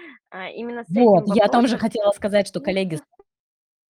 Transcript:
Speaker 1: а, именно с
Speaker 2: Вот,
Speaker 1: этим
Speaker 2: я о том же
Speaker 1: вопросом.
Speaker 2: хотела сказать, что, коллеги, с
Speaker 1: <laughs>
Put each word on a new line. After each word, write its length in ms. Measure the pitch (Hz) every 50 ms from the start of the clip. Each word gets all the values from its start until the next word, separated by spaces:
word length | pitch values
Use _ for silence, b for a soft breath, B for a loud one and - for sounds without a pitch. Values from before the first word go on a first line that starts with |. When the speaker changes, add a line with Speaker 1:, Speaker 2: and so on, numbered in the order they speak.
| 349 320 262 226 B _
Speaker 1:
а, 180 | - 185 185 170
именно 340 | - - 226 233 240 240 233
с 120 | - 165
Speaker 2:
Вот, 280 | 220 247 226 196 175 143
Speaker 1:
этим 20 | -
Speaker 2:
я 160 | 196 220 202
о 20 | 208
том 180 | - 240 240
же 100 | 262 226
Speaker 1:
вопросом. 20 | -
Speaker 2:
хотела 320 | - 226 - 233 208 202 202
сказать, 340 | - - 208 196 208 196
что, 140 | - - -
коллеги, 360 | - - 185 190 190 185 160
с 60 | 156 -
Speaker 1:
<laughs> 220 | _ _ _ _ _ _ _ _ _ _ _ _ _ _ _ _ _